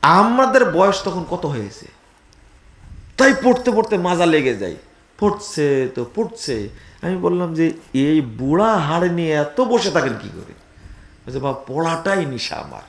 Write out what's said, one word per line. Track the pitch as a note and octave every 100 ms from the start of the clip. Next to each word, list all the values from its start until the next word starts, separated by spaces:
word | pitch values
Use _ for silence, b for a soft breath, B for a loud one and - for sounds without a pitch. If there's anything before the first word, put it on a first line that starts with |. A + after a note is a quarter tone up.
আমাদের | C#3 F3 A3 A#3+ C4 C4 A#3+
বয়স | D#3+ G3 F#3+
তখন | - F3 E3+
কত | F3 D#3+
হয়েছে, | C3+ G2+ - - - _ _ _ _ _ _ _ - - - - -
তাই | C4+ C4+
পড়তে | B3 B3 B3
পড়তে | G#3+ A3 G#3
মাজা | F3 F3 E3+
লেগে | D#3 C3 A2+
যায়। | F#2+ D2+ - _ _ -
পড়ছে | G#3 G3+ - - D3 C#3 B2+ B2+
তো | A#2+ -
পড়ছে। | A3+ - - A#2 G2+ B B B
আমি | D#3+ F#3
বললাম | F3 F3 F3
যে, | D#3+ E3 - -
"এই | C3 C#3 D#3
বুড়া | C3 A2 C3 D#3+ A3 G#3+
হাড় | D3+ E3 F3+
নিয়ে | E3+ E3
এত | D3+ D3 -
বসে | B3+ A#3 G3+
থাকেন | D#3+ D3+ G#2+
কি | G#2
করে?" | E2 - - - b b b b b -
বলছে, | C3
"বাবা, | C#3 C3+ -
পড়াটাই | D3+ E3 E3 E3 G3 D#3
নেশা | B2+ - D2+
আমার।" | C#2+ B1+